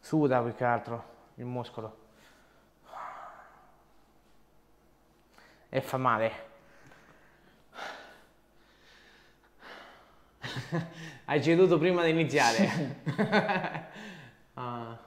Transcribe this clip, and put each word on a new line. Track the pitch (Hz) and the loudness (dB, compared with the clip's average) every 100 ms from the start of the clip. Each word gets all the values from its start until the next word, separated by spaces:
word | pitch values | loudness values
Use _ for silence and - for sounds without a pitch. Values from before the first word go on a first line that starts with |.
Suda | - 156 147 127 | 0 2 4 2
più | 120 | 0
che | 110 | -2
altro | 123 117 113 117 - - - | 0 0 -2 -10 -12 -20 -20
il | - | -14
muscolo. | 123 123 117 - 110 - - _ - _ _ _ _ _ - - - - - - - - _ _ _ _ _ _ _ - _ _ _ _ _ _ _ _ _ - - _ _ | -8 -8 -8 -10 -12 -14 -20 _ -20 _ _ _ _ _ -20 -14 -14 -14 -18 -20 -20 -20 _ _ _ _ _ _ _ -20 _ _ _ _ _ _ _ _ _ -20 -20 _ _
E | 131 | -6
fa | - 131 | -4 0
male. | 131 110 113 - - - - - - - - - - _ _ _ _ - - - - - - _ _ _ _ _ _ - - - _ _ _ _ - - - - - - _ _ | 2 2 0 -2 -16 -20 -20 -20 -20 -20 -20 -20 -20 _ _ _ _ -14 -14 -14 -18 -20 -20 _ _ _ _ _ _ -20 -20 -20 _ _ _ _ -20 -20 -20 -20 -20 -20 _ _
<laughs> | - - - 165 165 - - - | -10 -10 -6 -6 -6 -12 -18 -14
Hai | - 147 | 0 2
ceduto | 135 170 185 170 | 4 6 6 6
prima | 170 175 | 4 4
di | 165 | 4
iniziare. | 160 156 143 123 117 196 - 139 - - - 214 208 - 185 - 160 - | 4 4 4 4 6 2 2 -4 -6 -6 -2 2 2 2 -2 -2 -8 -12
<laughs> | - 208 175 127 - - | -16 -16 -18 -20 -20 -20
Ah. | - 123 120 117 117 | -12 -8 -8 -10 -14